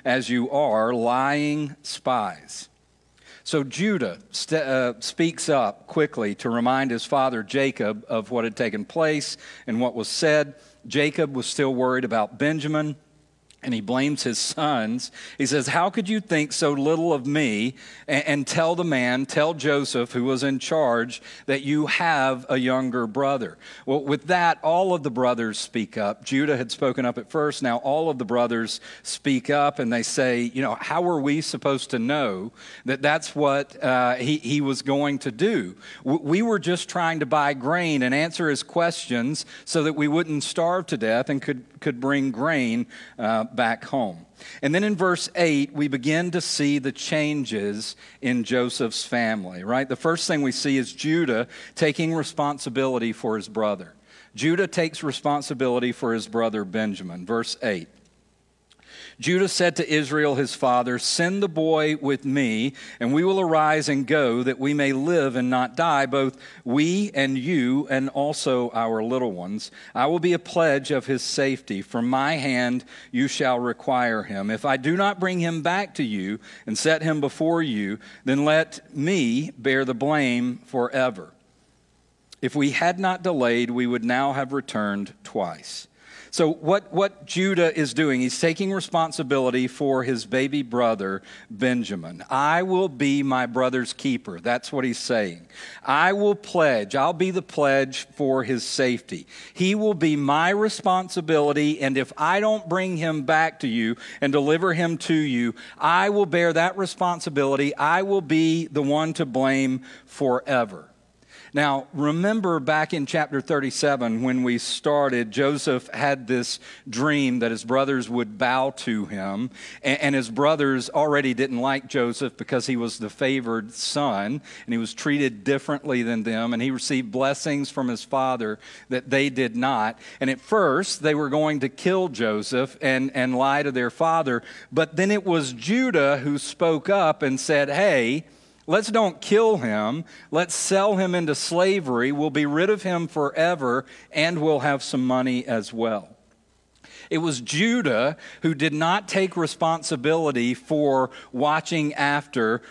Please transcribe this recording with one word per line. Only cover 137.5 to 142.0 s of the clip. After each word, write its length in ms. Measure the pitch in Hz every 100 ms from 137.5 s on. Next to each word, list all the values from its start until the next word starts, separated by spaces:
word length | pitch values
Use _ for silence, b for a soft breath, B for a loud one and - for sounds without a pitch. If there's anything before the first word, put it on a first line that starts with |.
| 151 139
"Hey, 540 | 143 202 147 113 143 - b b b -
let's 240 | 185 214
don't 300 | 220 208 -
kill 380 | - 202 226 208
him. 480 | 123 107 107 143 165 B B
Let's 240 | 151 175 -
sell 400 | - 190 202 190
him 200 | 190 180
into 200 | 165 143
slavery. 800 | - 170 190 196 143 123